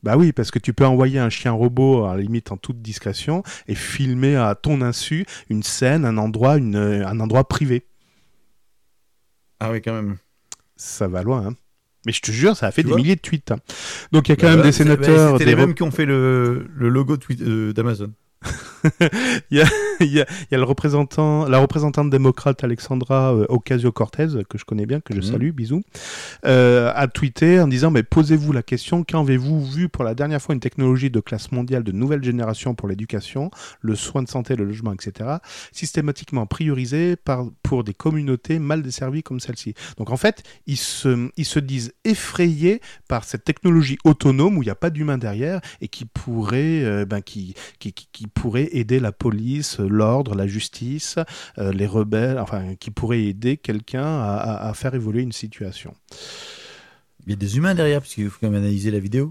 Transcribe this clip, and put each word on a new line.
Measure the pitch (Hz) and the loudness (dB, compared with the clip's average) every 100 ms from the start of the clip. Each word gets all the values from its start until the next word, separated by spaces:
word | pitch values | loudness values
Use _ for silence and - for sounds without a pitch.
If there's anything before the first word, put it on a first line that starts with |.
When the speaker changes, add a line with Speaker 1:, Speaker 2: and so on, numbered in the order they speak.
Speaker 1:
Bah | 107 120 | 2 6
oui, | 170 | 6
parce | 139 110 | 4 -2
que | - | -2
tu | - | -2
peux | 120 139 | 2 4
envoyer | 127 131 135 | 6 4 2
un | 117 | 0
chien | - 127 | -2 -2
robot, | 113 123 120 135 131 | 2 2 4 4 4
à | 101 92 | 2 -2
la | |
limite | 101 117 - | -2 -4 -4
en | 98 | -12
toute | - 120 | -10 -10
discrétion, | 110 107 - 98 - 165 202 - - | -10 -10 -8 -6 -4 -4 -4 -14 -8
et | |
filmer | 104 - - 135 127 135 143 | -8 -6 -4 -2 2 2 4
à | 113 | 2
ton | 101 - 147 | 0 0 0
insu | 123 117 - 156 196 - - | 0 -2 -4 -4 -6 -12 -4
une | 107 | -4
scène, | 104 - 127 151 | -4 0 2 2
un | 139 110 | 2 0
endroit, | 107 110 127 147 | -2 2 4 4
une, | 120 101 | 2 0
un | 104 104 98 110 | 2 0 -2 -2
endroit | 110 117 135 | 2 2 2
privé. | - 143 123 - _ _ _ _ _ _ _ _ _ _ _ _ _ _ _ _ _ | 0 0 0 -2 _ _ _ _ _ _ _ _ _ _ _ _ _ _ _ _ _
Speaker 2:
Ah | 110 | -4
oui, | 113 | -4
quand | 110 | -4
même. | 110 104 98 _ _ _ - _ _ | -4 -4 -6 _ _ _ -20 _ _
Speaker 1:
Ça | - - 98 | -16 -4 -4
va | 90 | -2
loin, | 95 127 101 | -2 -2 -4
hein. | 120 _ _ _ _ | -8 _ _ _ _
Mais | - | -6
je | - | -6
te | - | -4
jure, | 113 175 220 | 0 2 2
ça | 104 | 0
a | |
fait | 104 | 0
Speaker 2:
Tu | 160 | 2
Speaker 1:
des | |
Speaker 2:
vois ? | 151 | 2
Speaker 1:
milliers | 143 190 | 2 0
de | |
tweets, | - 160 - | 0 -6 -2
hein. | 123 _ - - - - | -6 _ -14 -12 -12 2
Donc | 156 147 | 4 6
il | |
y | |
a | 151 | 4
quand | 170 | 8
Speaker 2:
Bah, | 160 | 8
Speaker 1:
même | |
des | 147 | 8
Speaker 2:
c'est, | 139 | 6
bah, | 151 143 | 4 6
Speaker 1:
sénateurs, | 139 156 156 | 6 8 8
Speaker 2:
c'était | 135 | 6
Speaker 1:
des | 147 | 6
Speaker 2:
les | 123 | 6
mêmes | 135 | 4
Speaker 1:
rep-, | 160 | 2
Speaker 2:
qui | |
ont | 165 | -2
fait | 135 151 | 0 2
le, | 135 131 127 120 127 - 156 | 4 4 4 2 0 -6 -2
le | 120 | 2
logo | 127 135 151 | 2 2 -2
de | |
tweet, | - 123 | -2 -4
euh, | 117 110 107 | -2 -2 -2
d'Amazon. | 107 117 107 104 107 _ _ | -2 -2 -2 -8 -12 _ _
Speaker 1:
<laughs> | - - - - 160 - 165 202 254 240 - | -12 -10 -12 -2 -2 2 0 0 -2 -4 0
Il | 143 | 4
y | |
a, | 156 427 415 392 | 4 4 -2 0
il | 165 | 2
y | 143 | 2
a, | 135 | 0
il | 190 160 | -4 -4
y | |
a | 131 | 0
le | |
représentant, | 127 135 151 143 143 - 156 151 151 | 0 0 0 0 0 0 2 2 4
la | 131 | 4
représentante | 139 160 147 143 147 | 4 2 0 0 2
démocrate | 135 131 127 - 131 | 4 4 2 0 0
Alexandra, | 127 117 - 131 123 135 131 | -2 -4 -4 -4 0 2 2
euh, | 120 104 | 2 2
Ocasio-Cortez, | 123 - 127 120 - 110 - 160 139 98 | 0 0 0 0 0 -4 -2 -2 -2 -6
que | 104 | -10
je | |
connais | - 107 104 | -6 -4 -2
bien, | 143 | -4
que | - | -4
je | 101 | -4
Speaker 2:
Mhm. | 95 | -2
Speaker 1:
salue, | 117 135 | -2 -2
bisous, | 151 110 151 208 - - - - - | -4 -4 -4 -6 -14 -16 -14 -16 -6
euh, | - 127 123 123 120 | 2 6 8 6 4
a | - 139 | 0 -2
tweeté | - 143 - 160 180 | 0 -4 2 4 6
en | 160 | 6
disant : « | 127 156 | 4 2
Mais | 147 | 2
posez-vous | 110 - 151 156 147 | 2 2 4 4 2
la | 135 | -2
question, | 113 123 - 175 165 | -2 -6 -2 -2 0
quand | 160 | 0
avez-vous | 143 131 131 156 | 2 2 2 -2
vu | 135 139 180 | -2 -2 -4
pour | - | -2
la | 120 | -4
dernière | 117 143 151 | -2 -2 -2
fois | - | -2
une | 143 | -4
technologie | 123 - 131 127 135 | -4 0 2 2 2
de | 117 | -2
classe | - 110 - | -4 -8 -6
mondiale | 123 123 127 | -6 -2 -2
de | 110 | -2
nouvelle | 95 131 147 | -2 0 0
génération | 127 120 113 110 - 120 | -2 -2 -2 -4 -6 -6
pour | 101 | -6
l'éducation, | 95 110 107 - 127 156 - - - | -6 -6 -8 -8 -8 -8 -10 -20 -10
le | 110 107 | -4 -4
soin | - 143 | -4 -6
de | 127 | -4
santé, | 131 120 | -6 -4
le | 127 | -2
logement, | 101 107 113 | -4 -4 -6
et | 95 | -6
cetera, | - 95 113 160 - - - | -10 -10 -8 -8 -10 -20 -18
systématiquement | - 160 - 147 143 - 135 107 | -10 -6 -2 -2 -4 -4 -4 -4
priorisée | - 156 135 123 143 170 175 | -2 -2 -2 -2 0 0 -2
par, | - 127 120 - | -2 -4 -4 -8
pour | - 131 | -4 -2
des | 107 | -2
communautés | 101 156 156 143 127 - 160 | -4 -2 0 0 -2 -2 -2
mal | 143 156 | 0 -2
desservies | 143 123 131 147 | -4 -6 -6 -6
comme | - 127 | -6 -10
celle-ci ? » | - 120 - 110 - - | -8 -10 -10 -12 -16 -10
Donc | 110 | -4
en | 127 | 0
fait, | 214 214 - - - | 0 -2 -12 -20 -8
ils | 135 | -6
se, | - - 139 120 123 - | -6 -4 0 0 -2 -6
ils | 151 | -4
se | - | -4
disent | 139 135 117 - | -4 -6 -8 -6
effrayés | - 220 - - 175 156 170 220 - - - | -2 -2 -2 0 0 2 2 0 -4 -20 -6
par | 123 | -6
cette | - 113 | -4 -10
technologie | - 151 190 165 139 135 | -4 0 4 4 4 2
autonome | 165 147 143 131 165 196 | 4 4 4 4 4 2
où | |
il | 113 | -2
n'y | |
a | 98 | -2
pas | 170 | -4
d'humain | 151 151 135 | -2 -2 -2
derrière | 117 104 139 185 - - | -4 -4 -4 -6 -10 -14
et | - | -14
qui | - | -12
pourrait, | 117 - - 113 107 120 151 160 | -12 -10 -6 -4 -2 0 0 0
euh, | 127 101 | 0 -2
ben, | 101 101 | -2 -6
qui, | 95 - 92 98 - _ | -8 -12 -12 -14 -20 _
qui, | 107 | -14
qui, | - - | -14 -20
qui | - 110 | -18 -8
pourrait | - 123 113 151 - | -6 -2 -2 -2 -2
aider | 110 127 | 0 0
la | 117 | 0
police, | - 123 104 113 143 147 - | -2 -2 -2 -2 -4 -6 -4
l'ordre, | 98 104 107 127 131 | 0 2 4 2 0
la | 101 98 | -2 -2
justice, | 104 - - 120 147 - - 160 - - - | -4 -8 -10 -8 -8 -6 -6 -6 -10 -16 -6
euh, | 98 | -4
les | 95 101 | -2 0
rebelles, | 107 104 110 123 131 | 0 0 0 0 -2
enfin, | 123 104 92 | -4 -6 -8
qui | 92 - | -10 -12
pourrait | 107 113 117 | -8 -2 0
aider | 104 98 120 143 | 0 -2 -4 -4
quelqu'un | - 107 - 131 | -4 -8 -6 -6
à, | 147 156 107 | -4 -4 -4
à, | 104 113 107 107 | -4 -4 -6 -6
à | |
faire | 107 135 | -6 -6
évoluer | 127 110 110 | -4 -4 -2
une | 127 | -4
situation. | 113 107 - 98 - - - _ - - - - - - - - _ _ _ | -6 -12 -10 -12 -12 -18 -20 _ -20 -18 -18 -18 -20 -20 -20 -20 _ _ _
Speaker 2:
Il | - | -8
y | |
a | 101 | -6
des | 101 113 | -4 0
humains | 175 | 0
derrière, | 180 151 143 | 2 2 0
parce | 139 | -2
qu'il | - 104 | -6 -6
faut | - | -4
quand | 110 | -2
même | 101 | 0
analyser | 101 101 104 | 0 0 -2
la | 104 | -2
vidéo. | 98 120 147 | -2 -2 -4